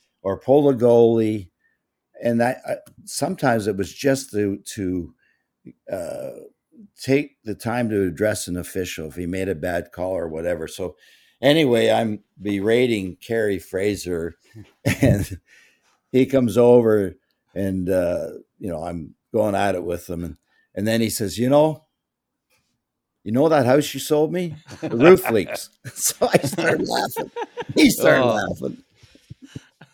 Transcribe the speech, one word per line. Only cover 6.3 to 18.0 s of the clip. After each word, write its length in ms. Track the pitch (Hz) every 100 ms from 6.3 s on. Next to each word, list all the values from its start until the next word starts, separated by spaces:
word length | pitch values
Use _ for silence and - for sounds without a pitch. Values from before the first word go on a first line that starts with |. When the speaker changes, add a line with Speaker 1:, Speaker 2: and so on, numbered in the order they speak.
| - - _ _ _ 101 -
Speaker 1:
take 380 | - 135 - _
the 120 | 107 95
time 340 | 117 120 117
to 140 | 104
address 440 | 95 78 107 101 -
an 100 | 87
official 500 | 85 95 90 - 78
if 80 | 80
he 100 | 87
made 240 | 95 95
a 60 | 85
bad 360 | 90 87 85
call 200 | - 92
or 160 | 92 85
whatever. 400 | 78 85 85 80
So 280 | - 90 - _ _ _ -
anyway, 480 | 127 156 143 117 113
I'm 320 | 110 113 104 _ -
berating 760 | 98 101 101 120 127 110 95 87
Kerry 400 | - 113 107 95
Fraser 760 | - 92 101 98 90 87 82 - _ 113
<laughs> 380 | 98 _ - -
and 380 | 131 101 87 92 _ - _ _ _ _ _
he 160 | 131 135
comes 300 | 135 120 101
over 560 | 120 123 113 107 95 87 _ _ _ 87
and, 340 | 98 95 90
uh, 380 | 95